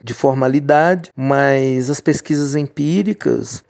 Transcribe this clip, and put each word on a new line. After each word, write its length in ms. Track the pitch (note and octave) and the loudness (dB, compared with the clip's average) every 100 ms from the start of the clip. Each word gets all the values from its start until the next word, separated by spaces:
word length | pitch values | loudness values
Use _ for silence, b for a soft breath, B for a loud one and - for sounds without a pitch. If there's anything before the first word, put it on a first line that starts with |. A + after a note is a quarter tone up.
de 100 | A#2 | -12
formalidade, 960 | A#2 C#3 C3 C3 C#3+ C#3+ D3 E3 F#3 D#3+ - | -2 0 2 0 0 2 4 4 0 -4 -6
mas 720 | C3+ C#3 C#3 C3+ C3+ B2+ B2+ | -2 2 2 2 2 0 -2
as 120 | D3 | -2
pesquisas 560 | - C#3+ - D3 C#3+ D3 | -2 -2 -2 -2 -2 -2
empíricas, 1080 | C#3 - D3 F#3 G3+ G3 - A#2+ A2 - - | -4 -4 -2 0 -2 -2 -2 -2 -4 -12 -10